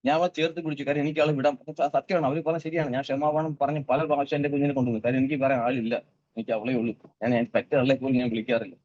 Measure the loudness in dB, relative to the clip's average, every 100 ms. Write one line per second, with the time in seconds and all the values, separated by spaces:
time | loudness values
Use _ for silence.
0 | 2 2 0 0 -2 -2 -6 -4 -2 0
1 | 0 2 2 2 0 0 -10 -4 0 0
2 | 0 0 0 0 -2 -2 -2 -2 -2 -2
3 | -2 -2 0 0 -2 -2 -2 -2 0 0
4 | 2 0 0 0 0 2 2 2 0 0
5 | 0 0 0 0 2 2 0 0 -2 -4
6 | -6 _ _ -10 -4 -2 0 0 -2 -4
7 | -12 _ 0 0 2 -2 0 2 2 2
8 | 2 0 0 -2 0 -2 -2 -12